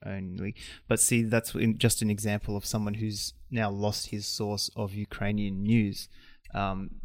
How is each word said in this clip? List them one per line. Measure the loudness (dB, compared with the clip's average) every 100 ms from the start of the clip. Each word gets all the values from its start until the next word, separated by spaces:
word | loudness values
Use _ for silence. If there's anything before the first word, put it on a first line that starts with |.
| -8
only." | -8 -6 -6 -8 -8 -14 -18 -2
But | 2
see, | 4 4
that's | 4 2 0 2
in, | 2 4
just | 4 4
an | 2
example | 0 0 -2 -2 -4
of |
someone | -2 -2 0
who's | -2 -2 -4 -6 -10 -6
now | 0 0
lost | 2 0 0 -4
his | -6
source | -6 -4 -2 -2 -4 -4
of | -4
Ukrainian | -4 -6 -4 0 0 0 0
news, | 4 6 6 0 -10 -18 -20 -20 -8
um, | -2 -2 -2 -6 -8